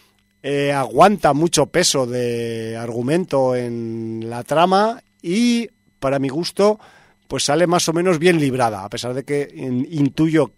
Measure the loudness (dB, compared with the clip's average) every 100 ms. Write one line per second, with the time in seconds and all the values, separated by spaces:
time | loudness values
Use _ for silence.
0 | _ _ _ _ -4 -2 0 0 0 4
1 | 4 6 2 2 2 2 0 2 0 0
2 | -2 -2 -2 -2 -4 -6 -8 -8 -8 -4
3 | 0 0 0 0 2 0 -4 -6 -6 -6
4 | -8 -8 -8 -8 -4 0 2 2 0 -2
5 | _ _ -4 0 0 0 -4 _ _ -6
6 | -2 -2 -2 -4 -6 2 2 2 -6 -20
7 | _ _ -10 -6 0 2 2 2 0 0
8 | 0 2 4 4 2 0 0 -2 -8 -8
9 | -8 -8 -4 -4 -4 -8 -4 -4 -2 0
10 | 0 2 2 2 0